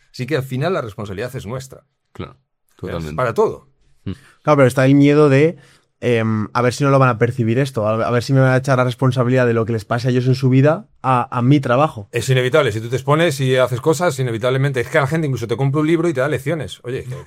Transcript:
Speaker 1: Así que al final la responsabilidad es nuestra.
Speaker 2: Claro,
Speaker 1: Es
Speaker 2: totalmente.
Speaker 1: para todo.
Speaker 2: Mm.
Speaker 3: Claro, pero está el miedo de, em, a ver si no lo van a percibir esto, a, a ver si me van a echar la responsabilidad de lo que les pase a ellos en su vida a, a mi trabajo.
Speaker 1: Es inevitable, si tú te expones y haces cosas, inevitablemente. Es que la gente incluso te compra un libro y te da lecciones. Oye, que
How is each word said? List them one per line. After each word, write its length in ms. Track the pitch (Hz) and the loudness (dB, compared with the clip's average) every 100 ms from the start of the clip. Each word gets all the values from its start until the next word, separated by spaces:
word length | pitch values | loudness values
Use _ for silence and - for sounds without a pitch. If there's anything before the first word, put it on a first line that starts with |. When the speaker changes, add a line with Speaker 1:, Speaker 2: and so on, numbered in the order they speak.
| _ | _
Speaker 1:
Así 140 | - 127 | -12 -4
que 100 | 147 | -4
al 80 | |
final 300 | 135 127 160 | -4 -4 -2
la 80 | 180 | -4
responsabilidad 540 | 120 107 101 92 123 131 | -6 -10 -10 -8 -10 -10
es 100 | 98 | -10
nuestra. 400 | 131 - - _ _ _ | -12 -12 -20 _ _ _
Speaker 2:
Claro, 260 | - 82 - _ _ _ | -16 -16 -16 _ _ _
Speaker 1:
Es 40 | _ | _
Speaker 2:
totalmente. 400 | 92 87 80 78 | -10 -8 -8 -6
Speaker 1:
para 200 | 123 151 | -4 -2
todo. 320 | 214 82 _ _ _ _ 98 | -2 -4 _ _ _ _ -12
Speaker 2:
Mm. 60 | 92 _ _ | -12 _ _
Speaker 3:
Claro, 160 | 151 143 | 0 4
pero 100 | 127 | 4
está 160 | 135 131 | 4 4
el 80 | 143 | 6
miedo 340 | 143 147 151 | 6 6 4
de, 280 | 135 156 185 - _ _ _ | 4 2 0 -14 _ _ _
em, 480 | 120 117 110 107 107 | 0 0 0 -2 -2
a 80 | 120 | -2
ver 100 | 120 | -2
si 100 | 117 | 0
no 60 | 143 | 2
lo 80 | 139 | 4
van 120 | 131 | 2
a 100 | 110 | 2
percibir 400 | 120 - 113 117 | -2 0 -2 0
esto, 280 | 139 113 107 | -2 -2 -2
a, 60 | 110 113 | -2 0
a 20 | |
ver 120 | 120 | -2
si 100 | 117 | 2
me 60 | 135 | 2
van 120 | 131 | 4
a 40 | 127 | 2
echar 200 | 135 127 | 2 0
la 40 | |
responsabilidad 640 | 123 113 131 120 120 127 123 | 0 0 0 0 0 2 2
de 80 | |
lo 120 | 113 113 | 0 0
que 80 | |
les 120 | 113 - | -4 -4
pase 220 | 117 123 | -4 -2
a 40 | |
ellos 140 | 123 127 | 0 0
en 80 | |
su 160 | 131 131 | 2 2
vida 380 | 131 143 175 - _ | 4 4 2 -6 _
a, 320 | 131 127 - 123 | -2 -2 -2 -2
a 60 | |
mi 180 | 120 147 | 2 2
trabajo. 480 | 131 123 151 113 101 | 2 2 0 -2 -10
Speaker 1:
Es 180 | 120 135 | -6 -2
inevitable, 420 | 127 127 156 131 | 0 2 2 2
si 80 | 110 | -2
tú 80 | 117 | -4
te 60 | 131 | -4
expones 440 | 135 151 170 139 | 0 2 2 0
y 160 | 131 131 | 0 2
haces 260 | 123 120 | 0 0
cosas, 360 | 156 151 175 135 | 0 0 0 -2
inevitablemente. 600 | 127 113 123 131 143 123 | -4 -2 -2 0 0 -2
Es 60 | 117 | -2
que 100 | 160 | 0
la 80 | 139 | 0
gente 180 | 160 151 | -2 -2
incluso 200 | 120 110 | -4 -4
te 100 | 113 | -2
compra 240 | 139 147 | -2 0
un 60 | 151 | 0
libro 200 | 165 170 | 0 0
y 40 | |
te 80 | 127 | -2
da 60 | 139 | -2
lecciones. 520 | 131 135 165 101 - | -4 -6 -8 -8 -14
Oye, 200 | 120 127 127 | -10 -10 -10
que 100 | 127 | -12